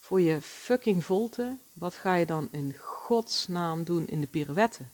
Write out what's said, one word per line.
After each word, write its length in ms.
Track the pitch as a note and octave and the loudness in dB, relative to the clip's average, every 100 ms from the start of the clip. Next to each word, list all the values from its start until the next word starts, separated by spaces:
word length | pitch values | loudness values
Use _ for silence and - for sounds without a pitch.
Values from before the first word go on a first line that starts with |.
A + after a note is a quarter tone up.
voor 200 | - F#3+ | 2 4
je 200 | E3+ D#3 | 4 2
fucking 640 | - - - B3 A3+ F#3 | -4 -16 0 2 4 2
volte, 520 | D3+ F#3+ A#3 - B3 B3+ - | 4 0 0 -2 -6 -6 -14
wat 220 | - F3 | -8 -8
ga 200 | - G3 | -4 2
je 120 | F3+ E3+ | 2 2
dan 220 | D#3+ A3+ | 0 -2
in 260 | - C#3 C#3 | -4 -4 -6
godsnaam 1040 | - - - A#3 A3+ - - F3 E3+ D#3+ | -10 -10 0 0 2 -4 -2 -2 -2 -2
doen 220 | E3 F3 D#3+ | 0 0 0
in 120 | D3+ | -2
de 60 | D3 | -2
pirouette? 560 | E3 C#3+ D3+ A3+ - B2+ | -2 -2 2 2 0 -16